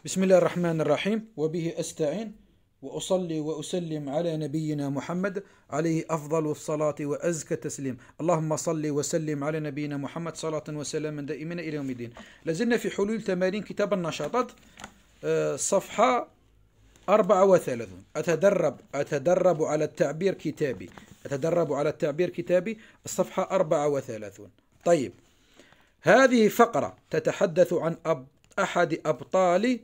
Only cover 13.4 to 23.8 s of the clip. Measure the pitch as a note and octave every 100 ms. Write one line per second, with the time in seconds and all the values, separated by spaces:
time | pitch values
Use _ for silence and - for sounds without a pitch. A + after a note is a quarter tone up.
13.4 | F#3 G#3 - F3+ G3+ G3+ E3 - D3+ A#3
14.4 | B3 - - - - _ _ _ D3+ D#3+
15.4 | D3+ C#3+ - G3 - - B3 B3 - _
16.4 | _ _ _ _ _ _ - G#3+ F#3+ F#3+
17.4 | G3 F3+ - A#2+ G#2+ F#2 - D3+ D#3 D#3
18.4 | G3 G3+ D3 - - C#3 - D3 C3+ F#3
19.4 | F3+ D#3 D3+ D#3 D3+ - D3 D#3 F#3+ -
20.4 | D#3 - D3 G2 F#2 - - - - C#3
21.4 | E3 F3 D#3 C#3 D3+ D3+ D#3+ C#3+ F3 F3
22.4 | E3 F3+ F3+ A3 - _ - - F3+ -
23.4 | F#3 F#3 E3 E3